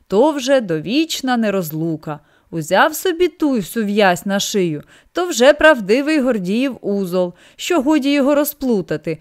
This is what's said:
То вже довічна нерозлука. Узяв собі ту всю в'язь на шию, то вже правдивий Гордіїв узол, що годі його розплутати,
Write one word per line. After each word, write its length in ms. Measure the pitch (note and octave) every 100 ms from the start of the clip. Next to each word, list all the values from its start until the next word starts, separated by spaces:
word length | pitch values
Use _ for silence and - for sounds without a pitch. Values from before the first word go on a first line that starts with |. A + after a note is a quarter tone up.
| -
То 240 | F#3+ D4
вже 300 | C#4+ B3 C4+
довічна 760 | G#3 D#3+ D3+ C4 D#4+ - C4 B3
нерозлука. 840 | A3 G3 E3 D#3 E3 D#3 D#3+ D3 _ _ _
Узяв 440 | E3 D3+ F#3 C#4+ D#4
собі 320 | F#4+ E4 F4+
ту 240 | - D4+
всю 340 | B3+ E3+ A#3 G#3
в'язь 400 | G3+ G3 F3+ -
на 140 | G3
шию, 440 | - G#3+ F3 D3 - _ _
то 160 | - F4+
вже 260 | A#3+ B3+
правдивий 680 | D4+ D#4 C#4+ F#3 A#3+ C#4+ D#4
Гордіїв 580 | B3+ A3+ F3+ G#3+ C#4 A#3
узол, 520 | - G3+ F#3 F#3 F3+ F3 - -
що 260 | - F4
годі 300 | B3+ D#4 C4
його 240 | C#4+ C4+ C#4+
розплутати, 840 | D4+ - C4 A3 E3+ D3+ E3+ D#3+